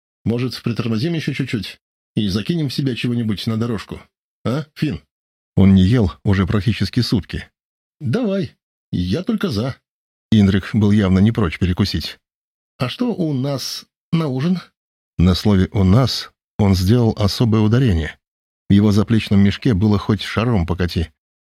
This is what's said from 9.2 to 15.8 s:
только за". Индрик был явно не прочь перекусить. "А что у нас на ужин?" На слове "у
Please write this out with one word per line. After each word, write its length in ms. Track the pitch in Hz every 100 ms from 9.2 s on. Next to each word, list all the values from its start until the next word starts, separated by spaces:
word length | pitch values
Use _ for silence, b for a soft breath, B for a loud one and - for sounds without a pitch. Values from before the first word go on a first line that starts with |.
только 260 | 185 220 196
за". 260 | 104 131 - _ _ _ _ _
Индрик 400 | 110 98 95 -
был 180 | 113 101
явно 280 | 104 95 92
не 120 | 107
прочь 280 | 113 85 -
перекусить. 580 | 90 90 101 82 - - _ _ _ _ _ -
"А 100 | 123
что 240 | - 247
у 200 | 185 160
нас 520 | 135 139 135 - - - _ _
на 160 | 165 156
ужин?" 320 | 127 165 175 - _ _ _ _ -
На 180 | 87 87
слове 340 | 110 98 92
"у 120 | 107